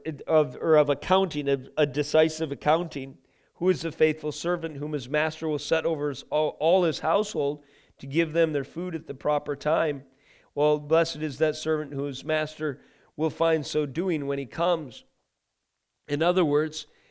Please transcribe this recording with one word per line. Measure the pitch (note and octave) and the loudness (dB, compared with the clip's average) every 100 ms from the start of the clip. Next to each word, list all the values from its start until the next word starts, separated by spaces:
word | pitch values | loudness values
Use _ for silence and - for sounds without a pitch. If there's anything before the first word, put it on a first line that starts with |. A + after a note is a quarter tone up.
| D#3+ C#3+ - | -6 -8 2
of, | D#3 C#3+ C3 | 4 4 0
or | E3 D3+ | 4 6
of | D3 | 6
accounting, | C#3 - F#3+ F#3+ D3 C#3 | 0 2 2 2 -2 0
of | C#3 B2+ - | -2 -2 0
a | D3 | 0
decisive | C#3 C#3+ - E3 D#3 D#3 | 0 2 4 2 0 -6
accounting. | C#3 D3+ D#3+ F3 C#3 C3+ - _ _ _ | -2 2 2 0 -8 -10 -14 _ _ _
"Who | _ F3+ | _ 0
is | F3+ | 0
the | E3 | -4
faithful | - D#3+ D#3 D3+ | 2 2 2 -6
servant | C#3+ E3+ F3 D#3+ C#3+ | -4 -2 -2 -4 -8
whom | D3+ | -6
his | D3 A#2+ | -6 -2
master | D3+ D#3 - D#3+ | -2 -2 -2 -4
will | D3 | -4
set | - D#3+ D#3 | 0 0 0
over | D3+ D3 | -2 -2
his, | C3 - | -6 -4
all, | D3+ D3+ - | 0 0 2
all | D#3+ F#3 | 4 4
his | E3+ - | 4 0
household | D3+ F#3 G#3+ D#3+ C#3+ D3 - _ _ _ | 0 0 0 -2 -2 -4 -12 _ _ _
to | C#3 | -4
give | C#3+ D#3+ | -2 0
them | D#3+ E3 | 2 2
their | D3 | 0
food | C3 D#3+ F3+ | -4 -6 -6
at | D#3+ - | -6 -10
the | |
proper | C3+ D3+ D3 D3 | -6 -2 -2 -2
time? | C#3 D3+ E3+ D#3+ C#3+ C3+ _ _ _ _ | -4 0 0 0 -4 -10 _ _ _ _
Well, | C#3+ D3+ D3+ | 0 2 2
blessed | D3 D#3+ D#3+ D#3 | 2 2 2 -2
is | D#3 B2+ | -8 0
that | D#3 | 0
servant | D3+ D#3+ D#3 D3 | 0 -2 -2 -2
whose | C#3 C#3+ B2+ | -4 -6 -6
master | D3+ D#3 D3+ - D3+ C3 - _ _ - | -2 -2 -2 -4 -6 -6 -14 _ _ -4
will | D#3 | -4
find | - E3 D#3+ C#3 | 2 2 2 0
so | D3+ | -2
doing | D3 B2+ F#3+ D#3 C#3 | -2 -2 -2 -2 -2
when | C#3 | -4
he | B2+ | -6
comes." | - E3 E3 C#3 - _ _ _ _ _ _ _ _ _ _ - | -2 0 0 -4 -16 _ _ _ _ _ _ _ _ _ _ -6
In | D3 | 0
other | E3+ F#3 | 2 4
words, | D#3+ C#3+ D#3 - - _ _ | 2 2 0 -6 -16 _ _